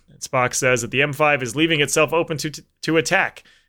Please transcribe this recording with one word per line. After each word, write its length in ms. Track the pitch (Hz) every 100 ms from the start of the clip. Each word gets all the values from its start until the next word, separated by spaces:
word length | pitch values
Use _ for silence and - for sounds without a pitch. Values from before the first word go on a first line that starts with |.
| _
And 100 | -
Spock 340 | - 131 123
says 260 | - 131 127
that 80 | 113
the 120 | 123
M 100 | 147
five 300 | 135 151 143
is 120 | 127 117
leaving 240 | 160 160
itself 320 | 143 - 147
open 260 | 165 160 156
to, 120 | 156 - - _
to 140 | - 160
attack, 480 | 156 196 147 - - _